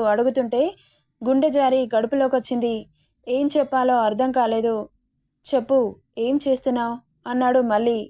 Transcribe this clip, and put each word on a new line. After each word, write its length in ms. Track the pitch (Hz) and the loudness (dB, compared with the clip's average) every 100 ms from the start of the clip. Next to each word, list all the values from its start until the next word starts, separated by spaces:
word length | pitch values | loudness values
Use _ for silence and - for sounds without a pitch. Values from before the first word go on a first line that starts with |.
అడుగుతుంటే 600 | 220 208 247 254 240 240 330 - _ _ _ _ | 2 2 2 0 -2 0 -2 -4 _ _ _ _
గుండె 260 | 233 269 302 | 0 2 2
జారి 300 | 277 262 262 240 | 2 2 2 0
కడుపులోకొచ్చింది. 880 | 220 226 277 262 254 - 240 233 226 - _ _ _ - | 0 0 0 0 0 -2 -2 -2 -4 -8 _ _ _ -6
ఏం 200 | 254 285 | -2 0
చెప్పాలో 500 | 302 269 262 254 247 | 0 0 0 2 2
అర్థం 320 | 214 214 262 | 0 0 0
కాలేదు. 440 | 254 226 226 233 220 - _ _ _ _ _ | 0 0 0 -2 -4 -6 _ _ _ _ _
"చెప్పు, 360 | - 262 240 269 214 - _ - | -4 -2 2 0 0 -6 _ -6
ఏం 180 | 233 285 | -2 -2
చేస్తున్నావ్?" 580 | 285 254 269 240 233 240 - _ 240 | 0 -2 0 -2 -4 -8 -14 _ -6
అన్నాడు 360 | 254 247 254 | 0 2 2
మళ్ళీ. 340 | 240 208 233 226 214 | 2 2 2 -2 -6